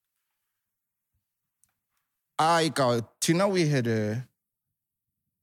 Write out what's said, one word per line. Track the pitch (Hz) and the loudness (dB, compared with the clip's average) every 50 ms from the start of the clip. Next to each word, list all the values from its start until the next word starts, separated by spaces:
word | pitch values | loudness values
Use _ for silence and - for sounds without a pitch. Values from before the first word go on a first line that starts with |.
| _ _ _ _ _ _ _ _ _ _ _ _ _ _ _ _ _ _ _ _ _ _ _ _ _ _ _ _ _ _ _ _ _ _ _ _ _ _ _ _ _ _ _ _ _ _ _ - | _ _ _ _ _ _ _ _ _ _ _ _ _ _ _ _ _ _ _ _ _ _ _ _ _ _ _ _ _ _ _ _ _ _ _ _ _ _ _ _ _ _ _ _ _ _ _ 0
I | 151 160 170 165 160 160 | 2 2 2 2 2 0
got, | 117 143 135 120 120 117 113 - _ - | 0 0 0 0 0 0 -4 -8 _ -4
Tina, | - - 165 175 202 | -2 0 0 2 0
we | 208 190 180 165 147 | 0 0 0 0 0
had | 147 131 117 | 0 0 0
a, | 117 113 110 107 107 110 123 123 - _ _ _ _ _ _ _ _ _ _ _ _ _ _ _ _ _ _ _ _ _ _ | -2 -2 -2 -2 -4 -4 -6 -8 -12 _ _ _ _ _ _ _ _ _ _ _ _ _ _ _ _ _ _ _ _ _ _